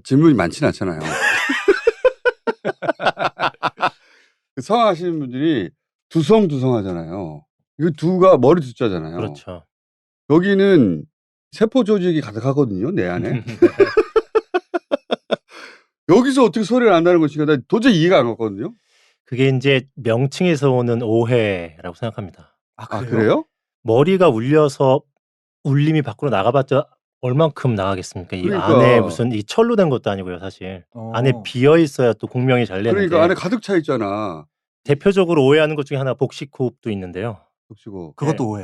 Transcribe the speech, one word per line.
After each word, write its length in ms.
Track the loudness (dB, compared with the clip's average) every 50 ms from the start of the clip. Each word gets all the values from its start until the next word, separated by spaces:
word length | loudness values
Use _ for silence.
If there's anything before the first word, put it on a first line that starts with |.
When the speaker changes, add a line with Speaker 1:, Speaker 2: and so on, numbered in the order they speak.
| 0
Speaker 1:
질문이 300 | 0 2 4 4 4 4
많진 320 | 4 0 -2 -4 -2 -2
않잖아요. 340 | -4 -2 -4 -6 -8 -6 -8
<laughs> 3500 | -8 -8 -6 -4 -2 -2 -2 -2 -2 -4 -6 -2 0 0 0 2 0 -2 -2 0 -2 -2 -2 0 -4 -4 -4 -4 _ -8 -8 -6 -8 -10 -8 -6 -6 -6 -6 -2 -4 -4 -2 -2 -4 -6 -4 -4 -6 -6 -6 _ -8 -8 -4 -4 -6 -6 -6 _ _ _ _ _ _ _ _ _ _ _ _
그 60 | -14
성악하시는 580 | -4 -2 0 2 2 2 0 -2 -4 -6 -6 -6
분들이 520 | -8 -8 -6 -2 0 0 0 0 -2 -6 -10 _ _ _ _ _ _ _
두성두성하잖아요. 1300 | -2 -2 2 4 4 4 4 2 0 -2 0 0 0 -2 -4 -6 -8 -8 -10 -10 -12 -12 -12 -12 -14 -16 -20 _ _ _ _ _ _ -6
이거 100 | -4 -4 -4
두가 400 | -2 -2 -2 2 4 6 6 6 6
머리 220 | 6 4 4 2
두자잖아요. 560 | 0 -6 -6 -4 -4 -4 -2 -4 -8 -8 -8
Speaker 2:
그렇죠. 480 | -8 -8 -8 -10 -14 -16 -18 -18 -18 -20 _ _ _ _ _ _ _ _ _ _ _ _ 2
Speaker 1:
여기는 760 | 2 2 4 2 2 2 4 6 6 6 4 4 0 -4 -8 -14 _ _ _ _ _ _ _ _
세포 300 | -4 -2 -2 0 2 0 0
조직이 360 | 2 0 0 0 0 -2 -2
가득하거든요, 680 | -4 -6 -8 -4 -4 -2 0 0 0 0 -2 -4 -4 -4
내 160 | -2 -4 -4 -2
안에. 360 | -4 -4 -4 -4 -6 -6 -6
Speaker 2:
<laughs> 1900 | -10 0 0 2 2 4 2 0 2 2 0 -2 0 -4 -4 -4 _ -4 -4 -4 _ -6 -6 -6 _ -8 -10 -6 _ -6 -6 _ -8 -8 -8 _ -6 -6
Speaker 1:
<laughs> 760 | -6 _ _ -20 -20 -20 -20 -20 _ _ _ _ _ _ 4
여기서 360 | 4 4 4 2 2 2 2
어떻게 180 | 2 2 -2 -2
소리를 280 | 0 0 2 4 4
안 100 | 4 4 4
나는 160 | 4 4 4
것인가, 260 | 2 0 -2 -2 0
난 160 | 0 0 -2 0
도저히 340 | -2 -2 2 4 4 4 4
이해가 180 | 4 4 4 2
안 80 | 2 0
갔거든요. 440 | -2 -4 -6 -6 -6 -8 -10 -12 -12 _ _ _ _ _ _ _ _ _ _
Speaker 2:
그게 240 | _ -2 0 0 0
이제 400 | 0 0 0 0 0 0 -2 -6 _
명칭에서 760 | -6 -2 -2 0 0 -2 -4 -2 -2 0 0 0 0 0 0
오는 300 | 0 0 0 -2 -2 -2
오해라고 920 | -2 0 0 0 0 2 0 0 0 0 -2 -4 -8 -12 -16 -14 -14 -14 -12
생각합니다. 600 | -10 -10 -10 -8 -10 -14 -14 -16 -20 -20 _ _ _ _ _ _
Speaker 3:
아, 80 | -20 -14 -12
Speaker 1:
아, 80 | -10 -10
Speaker 3:
그래요? 100 | -6 -4
Speaker 1:
그래요? 340 | 0 2 2 2 2 0 -2 -6 _ _ _ _ _ _
Speaker 2:
머리가 460 | -2 2 4 4 4 4 4 4 4 4
울려서 720 | 2 2 0 2 2 4 4 2 0 0 2 2 2 2 0 _ _ _ _ _ _ _ _ _ _ _ -4
울림이 380 | 0 0 2 2 2 2 0
밖으로 280 | -2 -2 -8 -6 -4 -2
나가봤자 560 | -2 0 0 2 0 0 0 0 0 -2 -2 -4 _ _ _ _ _ _
얼만큼 520 | -6 -4 0 0 0 0 -2 -2 -2 -2 -2
나가겠습니까? 600 | 0 -2 -2 -4 -6 -8 -12 -14 -14 -12 -10 -8
이 60 | -4
Speaker 1:
그러니까. 240 | -4 -2 -2 -2 2
Speaker 2:
안에 340 | 4 4 6 6 6 4 4
무슨 320 | 2 0 -2 -4 -4 -2
이 100 | -2 -6
철로 340 | -6 -2 0 0 2 2 2
된 120 | 2 2 2
것도 220 | 0 -2 -2 -4
아니고요, 280 | -6 -6 -8 -10 -10 -10
사실. 460 | -12 -14 -14 _ -14 -14 -14 -14 -18 _ _
Speaker 3:
어. 160 | -16 -12 -8 -4
Speaker 2:
안에 180 | 0 0 0 0 0
비어 360 | -6 -10 -4 2 4 4 6 6
있어야 340 | 4 2 0 0 0 0
또 140 | 0 -2 -6
공명이 400 | -6 -4 -2 0 2 2 2 0
잘 160 | -2 -4 -4
되는데. 240 | -2 -2 0 0 0 0
Speaker 1:
그러니까 160 | 2 2 2
안에 100 | 2 0
가득 280 | -2 -4 -6 -6 -6
차 120 | -4 -2 -2
있잖아. 680 | -2 0 -2 -4 -4 -4 -4 -6 -6 -6 -8 -10 -12 -16 _ _ _ _ _ _ _ _
Speaker 2:
대표적으로 580 | -2 -2 0 0 0 2 2 0 2 2 4 4
오해하는 280 | 6 6 4 4 2 0
것 120 | -4 -6
중에 100 | -6 -6
하나 160 | -4 -4 -4
복식 380 | -2 -4 -4 -6 -6 -10 -16 -14 -6 -6
호흡도 320 | -6 -6 -6 _ _ -8
있는데요. 480 | -8 -6 -8 -10 -8 -8 -8 -8 -10 -12 _ _ _ _ _ _
Speaker 1:
복식 200 | -20 -20 _ -16
호흡. 260 | -14 -14 -14 -14 -10
Speaker 3:
그것도 280 | -4 -4 -4 -2 -2 -4
Speaker 2:
네. 60 | -4 -6 -8